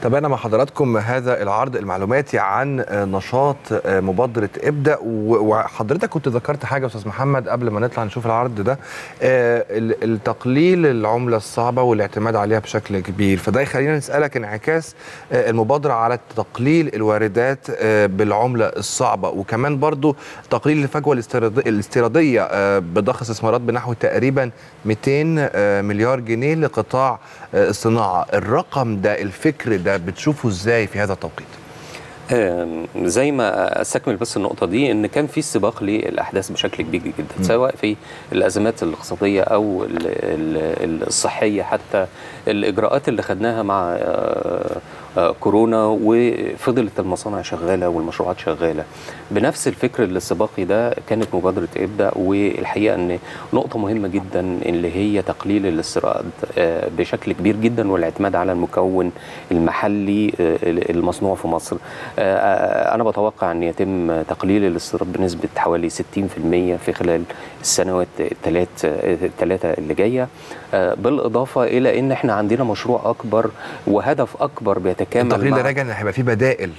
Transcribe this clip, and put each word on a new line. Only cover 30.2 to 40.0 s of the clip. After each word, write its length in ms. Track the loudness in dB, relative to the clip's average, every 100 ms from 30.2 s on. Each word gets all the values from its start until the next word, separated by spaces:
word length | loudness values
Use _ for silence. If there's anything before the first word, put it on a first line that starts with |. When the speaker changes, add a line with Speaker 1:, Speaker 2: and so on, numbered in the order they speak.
| -2 0 0
Speaker 1:
ازاي 380 | -2 0 2 0
في 120 | -2
هذا 140 | -2
التوقيت؟ 340 | -2 -6 -10 -16 -18 -20 -20 -18 -16 -16 -18 -2
Speaker 2:
آم، 540 | 2 2 2 -2 -6 -8 -2
زي 280 | 0 2 2
ما 500 | 2 2 2 0 0
استكمل 340 | -2 -2 -2 -2
بس 220 | -2 -2
النقطة 280 | -2 -2 0
دي، 260 | 2 2
إن 140 | 2 0
كان 220 | 0 -2
في 140 | -2
سباق 420 | -2 0 0 0
للأحداث 680 | -2 0 0 -2 -2 -2 -4
بشكل 320 | -2 -4 -2
كبير 180 | -4 -4
جدًا، 240 | -4 -8 -8 -4
Speaker 1:
مم. 40 |
Speaker 2:
سواء 320 | 2 2 2 0
في 200 | -2 -2 -8 -18 -4
الأزمات 520 | 0 2 2 0 0
الاقتصادية 580 | -4 -4 -8 -2 2 2
أو 420 | 2 2 2 0
ال-، 240 | -2 -2